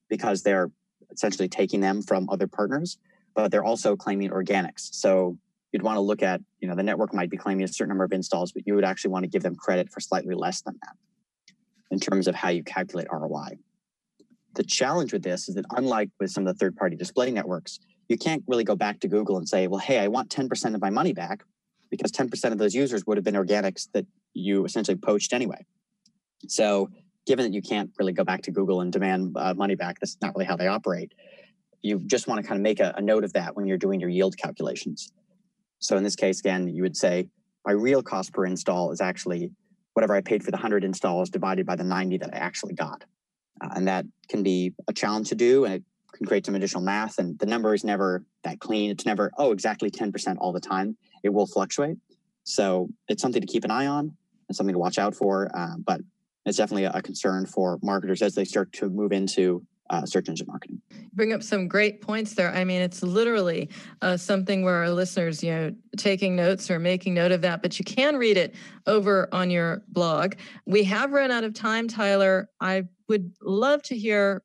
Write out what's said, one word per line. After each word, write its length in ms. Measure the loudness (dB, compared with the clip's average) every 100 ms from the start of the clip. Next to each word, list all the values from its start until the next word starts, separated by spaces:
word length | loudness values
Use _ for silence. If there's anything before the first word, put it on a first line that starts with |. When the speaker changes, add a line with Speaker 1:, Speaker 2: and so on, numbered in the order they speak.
| -6
Speaker 1:
because 320 | -2 0 0
they're 300 | 2 2 2 -4 _ _ _
essentially 360 | -4 -2 -2 -4
taking 320 | 0 0 2
them 220 | 2 0
from 260 | 0 0 0
other 180 | -2 -2
partners, 500 | -2 -2 -2 -4 -10 _ _ _ 0
but 160 | 2
they're 120 | 2
also 320 | 2 2 2 0
claiming 340 | 0 -2 0
organics. 640 | -2 0 0 0 -6 -12
So 440 | 0 4 4 4 -2 _ _ _
you'd 120 | -2
wanna 180 | 0 0
look 220 | 2 2
at, 180 | 0 0 -6 -10
you 80 | -4
know, 80 | -2
the 80 |
network 300 | 0 0 0
might 160 | 0 -2
be 80 | -2
claiming 260 | -2 0
a 40 | -2
certain 220 | -2 -2
number 140 | 0
of 80 | 0
installs, 400 | 0 0 -2 -2
but 140 | -4 0
you 80 | 2
would 80 |
actually 280 | 2 0 -2
wanna 160 | -2 0
give 160 | -2
them 120 | -2 -4
credit 360 | 0 0 0
for 80 | -6
slightly 340 | -4 -2 -2
less 280 | -2 -2 -4
than 160 | -10 -14
that 140 | -16 -20 _ _ _ _ _ _ _ _ -6
in 80 | -4
terms 280 | 0 2 2
of 80 | 0
how 140 | 0
you 140 | -2
calculate 440 | -2 -6 -6 -6 -6
R 160 | -6 -4
O 100 | -6
I. 220 | -8 -14 _ _ _ _ _ _ _ _ _ -6
The 80 |
challenge 500 | -2 0 2 2 0
with 100 | -2
this 240 | -2 -4 -4
is 80 | -6
that 100 | -4 -2
unlike 320 | 0 0 -2 -2
with 120 | -4
some 140 | -2 -2
of 80 |
the 40 | 2
third-party 380 | 0 0 -2 -2
display 360 | -4 0 0
networks, 480 | 0 -4 -6 -8 -18 _ _ -2
you 80 | 0
can't 260 | 0 -2 0
really 180 | 0 2
go 100 | 2
back 240 | 0 -2
to 60 | 0
Google 300 | 0 2 -2
and 100 | 0
say, 200 | 2 2
"Well, 120 | 0
hey, 200 | 2 2
I 100 | 4
want 200 | 0 -2
ten 200 | -2 -2
percent 260 | 0 -2 0
of 60 |
my 80 | 0
money 240 | 2 0
back," 320 | 0 -6 -8 _ _ _ _ -10
because 220 | -4 -4
ten 180 | -2 -2
percent 220 | 0 -2
of 60 | 2
those 160 | 2 2
users 300 | 0 0 0
would 100 | 0
have 60 |
been 120 | 2 0
organics 520 | 2 2 0 -4 -4
that 120 | -4 -4 _ _
you 320 | -6 0 2 2
essentially 320 | -2 0 0
poached 340 | 2 2 2
anyway. 340 | -2 -2 -6 -14 _ _ _ _ _ _ _ -8
So 400 | 0 4 4 2 -4 _ _ 0
given 200 | 2 2
that 80 |
you 80 | -2
can't 300 | -2 -4 -4 -2
really 140 | -2
go 140 | 0 0
back 160 | 0
to 100 | -2
Google 300 | -2 2 2
and 100 | 2
demand, 460 | 0 0 0 0 -2
uh, 160 | -2
money 220 | 0 0 0
back, 240 | -4 -6
that's 160 | -10 -6
not 140 | -6 -4
really 100 | -4
how 120 | 0
they 100 | 0
operate. 460 | 0 -2 -4 -6 _ -20 -20 -20 _ _ _
You 180 | -2 -2
just 280 | 0 -2 0
wanna 160 | -4
kinda 160 | -2 0
make 220 | 0 2
a, 120 | 0 0
a 40 |
note 220 | 2 2
of 80 | 2
that 220 | -2 -4 -4
when 120 | -2
you're 100 | 0
doing 240 | 0 0
your 80 | 0
yield 260 | 2 2 0
calculations. 760 | -8 -6 -6 -4 -8 -10 -14 _ _ _ _ _ _ -10
So 160 | 0 2
in 80 |
this 140 | 2 2
case, 240 | 0 2
again, 260 | 0 0 -2
you 140 | 0
would 160 | -2 2
say, 320 | 0 2 -2 _ _ _ 0
"My 60 |
real 320 | 2 4 2
cost 300 | 2 -4 -4
per 120 | -2 0
install 460 | 0 0 0 0
is 80 | 0
actually 520 | -2 -2 -4 -4 -4 -8 _ _ _
whatever 220 | 0 2 2
I 40 |
paid 240 | 2 0
for 80 | 0
the 60 | -4
hundred 260 | 0 0
installs 460 | 0 -2 0 0 0
divided 360 | -2 -2 0 -2
by 120 | -2
the 80 | -2
ninety 320 | -2 0 -2
that 160 | -4
I 40 | -6
actually 340 | -6 -6 -10
got." 320 | -6 -6 -8 -18 _ _ _ _ -14
Uh, 80 | -10 -2
and 120 | 0
that 180 | 0 -4 _ -8
can 140 | -2
be 320 | 2 2 0 -4 -6
a 60 |
challenge 360 | -2 -2 -2 -2
to 60 | 2
do, 300 | 6 6 4
and 100 | -2
it 80 | -8 _ _
can 120 | -8 0
create 200 | 0 0
some 100 | -2
additional 260 | -2 -2
math, 380 | -2 -2 -2 -4
and 180 | -4 -2
the 80 | -2
number 300 | 0 2 2
is 80 |
never 420 | 0 0 2 0 -4 _
that 160 | -10 -8
clean. 300 | -4 0 0
It's 160 | -2 -2
never, 260 | 0 0 2
"Oh, 140 | 2
exactly 400 | 2 0 -2 -4
ten 200 | -2 -4
percent 280 | -4 -4 -4
all 120 | -2
the 80 | -4
time." 380 | -4 -2 -2 -6 _ -4
It 60 | 0
will 160 | 2 2
fluctuate. 520 | 2 -2 0 -2 -2 _ _ _ _
So 460 | -6 0 2 2 0 -6 -6
it's 140 | -2
something 200 | 0 0
to 60 | 0
keep 160 | -2
an 60 | 0
eye 160 | 0 0
on 300 | 0 -4 -8 _ _ -12
and 80 | -4
something 180 | 0
to 60 | 0
watch 180 | 0 0
out 160 | -2
for, 420 | 0 2 2 0 -2
uh, 200 | -6 -6
but 240 | -4 -4 -4 _ _ _ -4
it's 120 | 0
definitely 280 | 0 0 0
a, 60 | -2
a 60 |
concern 420 | -6 -4 -2 0 -2
for 320 | 0 0 0
marketers 400 | 0 -2 0 0
as 100 | 0
they 120 | 0 -2
start 280 | 0 -2
to 160 | -4 -4
move 220 | 0 0
into, 520 | 0 0 2 2 2 -4 _ -6
uh, 140 | -4 -2
search 200 | -2 -2
engine 200 | -6 -8
marketing. 340 | -10 -12 -16 _
Speaker 2:
You 200 | -20 -12
bring 200 | -2 0
up 100 | 0
some 240 | -2 -2 0
great 340 | 2 2 0
points 320 | -6 -4 -4
there. 180 | 0 0
I 120 | 2
mean, 180 | 0 0
it's 220 | -2 -2
literally, 640 | 0 2 4 4 2 0 -4 -10 -18 -4
uh, 160 | 0 0
something 460 | 2 0 2 2
where 140 | 4 4
our 120 | 2
listeners, 540 | 2 0 0 -2 -2
you 80 | -2
know, 240 | 0 -2 -6 -12 -2
taking 380 | 0 2 2 2
notes 360 | 2 2 0
or 80 | 0
making 340 | 2 0 0
note 180 | 2 4
of 100 | 4
that, 200 | 2 0
but 160 | -4 -4
you 80 | -4
can 320 | 2 2 4
read 200 | 4 4
it 180 | 2 -4 -20 -8 2
over 420 | 4 6 4 2
on 200 | 0 2
your 320 | 2 0 -2 -4
blog. 440 | 0 2 2 0 -2 -16 -14 2
We 180 | 4 4
have 260 | 2 2
run 180 | 2 2
out 140 | 2
of 100 | -2
time, 340 | -2 -2 0 -2
Tyler. 640 | 0 2 4 6 4 0 -4
I 260 | 0 0 -2 _ -2
would 240 | 0 0 -8
love 420 | -2 2 4 2
to 140 | 0 -4
hear 440 | 0 2 2 0